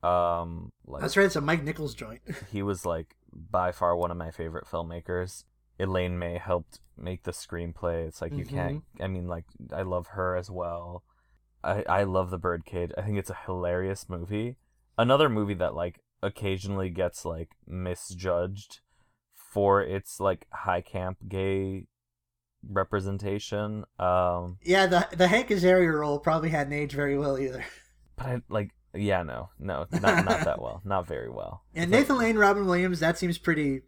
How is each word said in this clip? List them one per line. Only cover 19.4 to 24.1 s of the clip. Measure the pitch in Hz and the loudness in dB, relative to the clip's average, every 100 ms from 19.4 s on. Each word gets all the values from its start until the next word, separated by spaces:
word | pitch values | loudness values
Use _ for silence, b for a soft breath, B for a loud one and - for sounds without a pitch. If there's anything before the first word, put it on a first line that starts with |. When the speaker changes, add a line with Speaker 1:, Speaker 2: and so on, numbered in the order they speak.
| - - 101 98 | -8 2 6 6
Speaker 1:
its, | 98 98 - - | 4 -4 -6 0
like, | 98 90 - | 0 0 -6
high | - 98 87 | -8 -2 -2
camp | - 98 90 92 101 | -2 -6 -6 -8 -8
gay | 95 95 98 95 95 - _ _ _ _ _ _ _ - | -2 0 0 -2 -6 -12 _ _ _ _ _ _ _ -4
representation. | 98 95 104 95 98 101 101 - 104 107 107 - _ | -2 0 0 -2 -4 -4 -4 -4 -4 -4 -6 -10 _
Um, | 90 | 2